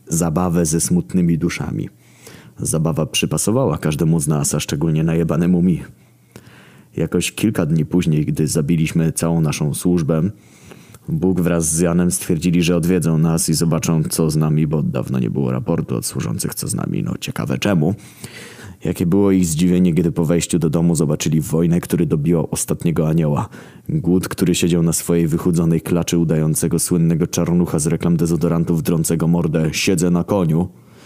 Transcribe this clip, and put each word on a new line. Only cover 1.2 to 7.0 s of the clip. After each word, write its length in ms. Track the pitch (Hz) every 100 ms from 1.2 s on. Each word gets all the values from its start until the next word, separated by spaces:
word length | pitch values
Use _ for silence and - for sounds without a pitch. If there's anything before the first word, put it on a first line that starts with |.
| 87 82
duszami. 520 | 85 - 60 52 - - - - - - - -
Zabawa 460 | 73 80 82 78 78
przypasowała 720 | - - 76 - 120 123 76
każdemu 420 | 78 73 82 82
z 80 | 71
nas, 280 | 76 71 76
a 40 |
szczególnie 440 | - 78 82 78
najebanemu 580 | 80 82 82 80 85 87
mi. 200 | 90 78 - - - _ _ - - - - - -
Jakoś 340 | -